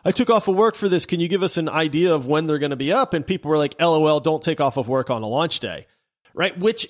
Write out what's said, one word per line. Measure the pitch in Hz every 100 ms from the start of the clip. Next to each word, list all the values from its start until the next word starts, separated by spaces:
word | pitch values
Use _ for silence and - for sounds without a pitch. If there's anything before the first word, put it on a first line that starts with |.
| 170
"I |
took | - 233
off | 220 -
of | 190
work | 220 -
for | 202
this. | 180 -
Can | 170
you | 170
give | 185
us | 185 170
an | 156
idea | 151 160 151 180 156
of | 127
when | 151 160
they're | 151
gonna | 143 131
be | 139
up?" | 240 254
And | 170 -
people | 190 147
were | 151
like, | 143 -
"L | 170 156
O | 156
L, | 151
don't | 160 156
take | 165 151
off | 139 139
of | 117
work | 131 123
on | 117
a | 110
launch | 131 165 -
day." | 104 82 - _ _ _ _
Right? | - 185 175
Which, | 208 226